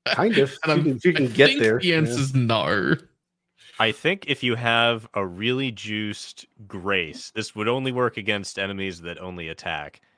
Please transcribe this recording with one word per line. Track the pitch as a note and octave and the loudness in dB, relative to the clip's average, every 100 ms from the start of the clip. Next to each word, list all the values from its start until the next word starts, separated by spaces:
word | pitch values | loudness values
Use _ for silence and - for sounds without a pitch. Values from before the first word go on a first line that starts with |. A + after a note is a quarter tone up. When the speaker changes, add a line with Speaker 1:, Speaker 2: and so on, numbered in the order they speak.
| B2 | -4
Speaker 1:
Kind | - G#3 F#3+ | 2 2 4
of. | C3+ - | 2 0
Speaker 2:
<laughs> | |
And | D#3 | 2
Speaker 1:
If | |
you | |
Speaker 2:
I'm, | D3 | 2
Speaker 1:
can, | D3+ B2 | 2 2
if | |
you | F3+ | 2
can | D#3 B2+ | 2 4
Speaker 2:
I | |
Speaker 1:
get | A2 C#3+ | 6 6
Speaker 2:
think | C#4 | 6
Speaker 1:
there, | A2 A#2+ | 4 4
Speaker 2:
the | F3+ | 2
answer | D#3+ D3+ | 2 2
Speaker 1:
yeah. | B2 | 0
Speaker 2:
is | C3+ | 0
no. | C3 A#2 A2+ D2+ G2+ C#2+ - - _ _ _ _ _ - - | 2 2 2 2 2 2 -2 -4 _ _ _ _ _ -10 -2
Speaker 3:
I | A2+ | -2
think | G#2+ D#3 G3 D3 | 0 -2 -2 -4
if | C#3 | -2
you | B2 | 0
have | A#2 A#2+ A#2 A#2 A#2 A2 | 0 2 2 2 0 -4
a | G#2 F#2+ | -6 -6
really | F2+ A2+ B2+ C3+ | -4 -2 -2 -4
juiced | G#2+ A2 G#2+ G#2 G2+ - - - - G2+ | -6 -8 -6 -6 -8 -12 -18 -20 -20 -16
Grace, | G2 F#2+ F#2+ D#2 - - | -8 -2 0 -2 -8 -12
this | A2 G#2+ G#2+ | -10 -8 -4
would | G#2+ | -2
only | B2+ C3 | -2 -2
work | B2+ A#2+ A2+ | -2 -2 -4
against | G#2 G#2 F#2+ - | -4 -4 -4 -6
enemies | G2 G2 F#2+ E2+ | -6 -4 -8 -8
that | E2+ E2+ | -10 -10
only | F#2 F2+ D#2+ | -12 -10 -12
attack. | D#2+ F2 D#2 D2 - _ | -10 -8 -8 -10 -18 _